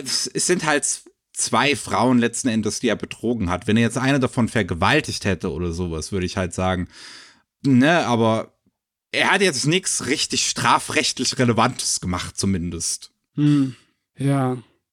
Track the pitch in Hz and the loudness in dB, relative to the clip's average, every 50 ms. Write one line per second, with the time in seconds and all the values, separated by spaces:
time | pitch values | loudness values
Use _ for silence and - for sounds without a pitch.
0 | 139 127 - - - - - 123 - - 180 - 160 156 147 143 - - - - | -4 -4 -4 -4 -4 -4 -4 -4 0 0 0 0 2 0 0 0 0 -2 -4 -6
1 | - - _ _ _ _ - - - - 117 113 131 147 143 - - - - 98 | -10 -18 _ _ _ _ -8 -6 -4 0 0 2 2 2 0 -2 -4 -2 0 2
2 | 113 127 127 120 117 117 - - - 127 110 110 101 107 101 - - 113 104 - | 4 4 4 4 4 2 0 -2 -2 0 0 0 0 -2 -4 -2 0 -2 -2 -2
3 | - - - - - 113 123 110 95 85 90 90 - - 107 117 117 110 - 123 | -4 -10 -10 -6 -4 -4 -2 -2 -2 -2 -2 -2 0 0 2 2 2 2 0 0
4 | 127 135 143 139 127 120 - 135 117 - - 117 98 85 92 82 95 107 135 160 | 0 0 2 2 0 0 0 0 -2 0 0 -2 -2 0 -2 0 2 2 2 2
5 | - - - - - 104 92 - - 90 69 80 87 85 82 85 90 87 80 78 | 0 -2 -6 -4 -2 -2 -2 -2 -4 -4 -4 -4 -4 -4 -4 -4 -4 -4 -4 -6
6 | - - 101 95 90 87 - 98 92 90 - - 92 92 92 90 87 - - - | -6 -6 -4 -4 -4 -2 -2 -4 -4 -4 -2 -2 -2 0 0 -2 -4 -6 -10 -16
7 | - - - - - - _ _ _ _ _ _ - 139 131 123 131 156 175 165 | -20 -20 -20 -20 -20 -20 _ _ _ _ _ _ 2 4 6 6 6 6 4 2
8 | 120 110 123 113 113 110 113 110 - - _ _ _ _ _ _ _ _ _ _ | 2 2 2 2 4 2 2 0 -2 -6 _ _ _ _ _ _ _ _ _ _
9 | _ _ - 139 131 131 180 196 202 180 143 117 113 147 170 190 - - - - | _ _ -2 0 2 2 2 2 2 0 0 0 0 2 2 2 0 -2 -4 -4
10 | 120 120 147 151 - - 135 123 - - - - 123 120 139 156 - - - 151 | -2 -2 -2 -2 -2 -2 -2 -2 -2 -2 -2 0 2 4 4 2 2 -2 -2 -2
11 | - - - - 127 - - - 127 120 113 107 113 127 127 - - - - - | -2 -2 -2 -2 -4 -2 0 2 2 2 4 4 2 0 0 -2 -4 -4 -4 -4
12 | - 90 87 90 - 90 - - - 98 95 87 85 87 85 82 - - - - | -4 -4 -4 -4 -6 -8 -6 -2 -2 0 0 0 -2 -4 -6 -6 -6 -6 -6 -8
13 | - - _ _ _ _ _ 147 147 147 147 143 135 131 120 - _ _ _ _ | -10 -18 _ _ _ _ _ 2 4 4 4 4 2 0 -2 -10 _ _ _ _
14 | _ _ _ - 135 139 139 139 131 127 127 123 - _ _ _ _ _ | _ _ _ -4 -2 0 0 2 0 -2 -2 -6 -10 _ _ _ _ _